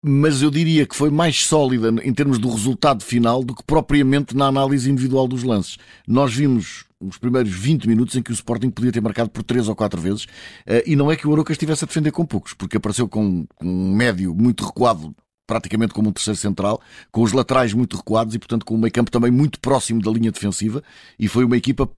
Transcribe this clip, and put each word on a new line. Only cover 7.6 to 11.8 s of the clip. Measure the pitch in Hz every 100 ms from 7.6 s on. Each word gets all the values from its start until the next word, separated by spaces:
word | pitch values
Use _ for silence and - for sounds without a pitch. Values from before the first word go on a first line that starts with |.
| 113 156 107
minutos | 113 120
em | 131
que | 113
o |
Sporting | 113 - 113 123
podia | - 123
ter | 113
marcado | 110 104 113
por | -
três | 104 120 107
ou |
quatro | 104 107 90
vezes, | 85 101 - - - -
eh, | - 117 -
e |
não | 143 143
é | 156
que | 151
o |
Aroca | 156 151
estivesse | 156 151 156